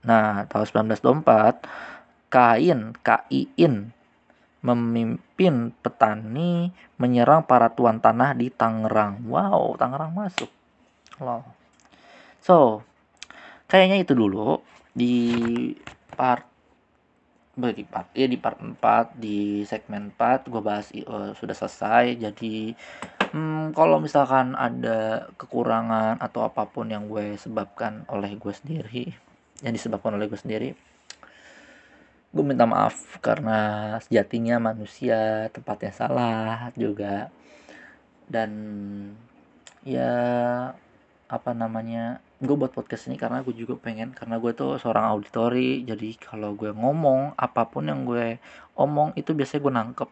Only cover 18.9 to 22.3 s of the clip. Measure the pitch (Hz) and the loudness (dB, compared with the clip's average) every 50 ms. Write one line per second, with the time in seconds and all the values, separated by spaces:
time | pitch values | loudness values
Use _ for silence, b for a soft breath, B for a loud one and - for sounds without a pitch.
18.9 | 110 117 117 117 - 123 113 107 104 104 104 104 104 101 104 104 - 107 - - | 4 4 2 0 -6 -10 -8 -4 -2 -2 -2 -2 -2 -4 -4 -6 -8 -10 -8 -10
19.9 | 104 104 104 104 - _ 113 117 127 131 - - 123 113 104 107 101 104 101 - | -12 -10 -10 -12 -4 _ 2 2 2 0 -2 -6 -8 -4 -4 -4 -4 -4 -8 -10
20.9 | - 104 - - 113 104 101 101 101 - - - 98 - - 101 - - 101 104 | -14 -14 -12 -10 -10 -8 -8 -10 -10 -10 -10 -10 -8 -6 -8 -10 -8 -6 -2 2
21.9 | 110 120 123 123 123 117 113 104 | 4 4 4 4 0 -4 -6 -8